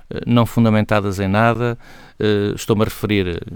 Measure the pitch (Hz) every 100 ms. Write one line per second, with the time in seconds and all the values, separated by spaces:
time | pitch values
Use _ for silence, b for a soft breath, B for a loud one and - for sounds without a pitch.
0 | - - - 120 113 - 113 107 104 107
1 | 101 95 95 104 117 113 120 117 B B
2 | B - 107 104 104 - - 107 107 -
3 | 104 104 90 82 -